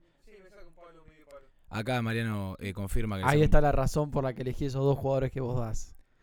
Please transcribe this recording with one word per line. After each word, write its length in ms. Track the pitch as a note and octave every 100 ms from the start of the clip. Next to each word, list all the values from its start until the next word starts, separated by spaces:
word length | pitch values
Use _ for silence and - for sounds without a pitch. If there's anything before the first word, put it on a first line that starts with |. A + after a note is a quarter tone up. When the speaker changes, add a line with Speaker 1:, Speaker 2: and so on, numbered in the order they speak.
| _ _ - G#3 F#3 F3 E3 E3 F3 E3 D#3 - - - - _ -
Speaker 1:
Acá 280 | A2 A2+ B2
Mariano, 560 | A2+ A2+ A2+ G#2 F#2+ F#2
eh, 140 | G2+
confirma 420 | F#2+ G2 A#2 A2+ G2
que 60 |
el 40 | B2
Speaker 2:
Ahí 40 |
Speaker 1:
segundo 140 | D3 D3+
Speaker 2:
está 160 | D3+
la 100 | D3
razón 400 | C3+ C3 D3+ D3
por 120 | C#3+ C3+
la 80 | A#2+
que 60 |
elegí 240 | B2+ B2 C#3
esos 180 | C3+
dos 140 | C#3 C#3
jugadores 320 | C3+ C3+ C3
que 80 | C3+
vos 180 | B2 B2
das. 360 | A2+ A2+ - - _ _